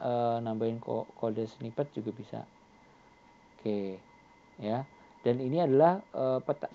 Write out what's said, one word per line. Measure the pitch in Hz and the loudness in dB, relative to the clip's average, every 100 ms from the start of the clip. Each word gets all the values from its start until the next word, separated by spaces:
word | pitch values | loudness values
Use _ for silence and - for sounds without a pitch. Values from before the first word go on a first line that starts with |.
eh, | 127 120 117 117 | -2 0 2 0
nambahin | 117 110 113 117 | -2 -2 -2 -2
ko-, | 120 113 - - | -4 -4 -6 -4
kode | 113 110 | -4 -2
snippet | 110 - 117 127 147 | -4 -6 -6 -4 -4
juga | 127 113 110 | -4 -6 -8
bisa. | 110 113 - - - - - - - - - - - - | -10 -12 -12 -20 -20 -20 -20 -20 -20 -20 -20 -20 -20 -6
Oke, | 110 104 98 95 - - - - - - | -2 -2 -2 -8 -14 -20 -20 -20 -20 -8
ya. | 104 120 139 - - - | -4 -4 -4 -14 -20 -2
Dan | 120 123 | 0 2
ini | 131 160 | 0 2
adalah, | 156 135 165 196 | 6 8 8 6
eh, | - - 131 131 | -4 -2 0 0
peta-, | 139 143 - | -2 -4 -6